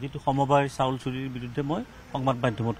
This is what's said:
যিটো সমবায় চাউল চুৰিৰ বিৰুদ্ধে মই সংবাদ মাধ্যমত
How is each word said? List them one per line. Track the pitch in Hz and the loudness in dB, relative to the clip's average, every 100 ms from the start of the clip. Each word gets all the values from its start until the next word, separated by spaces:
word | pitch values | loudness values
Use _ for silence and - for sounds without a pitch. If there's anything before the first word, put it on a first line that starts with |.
যিটো | 135 143 - | -8 -4 0
সমবায় | 135 135 143 139 | 2 6 6 4
চাউল | - 131 131 | 2 0 0
চুৰিৰ | 131 131 135 | -4 -4 -6
বিৰুদ্ধে | 123 123 120 | -6 -6 -4
মই | 143 175 247 - - | -2 -2 -4 -14 -8
সংবাদ | 139 131 123 | -2 0 2
মাধ্যমত | 120 107 117 | 0 0 -2